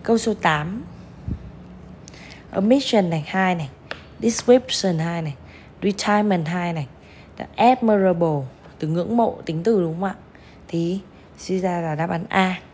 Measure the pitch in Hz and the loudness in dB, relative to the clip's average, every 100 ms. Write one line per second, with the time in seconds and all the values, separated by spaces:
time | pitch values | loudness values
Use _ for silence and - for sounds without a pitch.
0 | - 226 226 208 175 151 156 214 302 - | 2 2 2 0 2 0 -2 -8 -10 -16
1 | - - - - - - - - - - | -20 -12 -8 -8 -10 -18 -20 -20 -20 -20
2 | - - - - - - 202 269 269 226 | -20 -20 -20 -20 -8 -2 4 4 4 2
3 | 180 165 147 190 185 180 139 - - - | 2 -2 -2 0 0 0 -4 -12 -16 -16
4 | - - 226 226 - 254 254 - 196 165 | -16 -4 -2 -2 6 6 6 -2 0 0
5 | 165 170 160 135 - - - - 196 196 | -2 -4 -6 -10 -16 -20 -20 -4 -2 -2
6 | - 208 214 185 156 180 175 165 135 - | 2 2 4 2 0 -4 -4 -4 -8 -12
7 | - - - - - - 233 254 233 208 | -20 -20 -20 -14 -14 2 4 6 4 4
8 | 190 170 170 147 131 - - - 156 165 | 4 4 2 0 -4 -12 -20 -8 -2 -2
9 | 175 233 226 - - 160 175 220 170 165 | 0 0 0 -2 -6 -2 2 2 0 -2
10 | 190 185 - - - - - 170 170 196 | -6 -6 -16 -20 -20 -20 -6 -2 -2 -2
11 | - - - - - 185 180 175 165 151 | -8 -20 -20 -20 -4 -2 0 -2 -2 -2
12 | 170 170 185 190 185 185 - | -2 -4 -2 0 0 -2 -10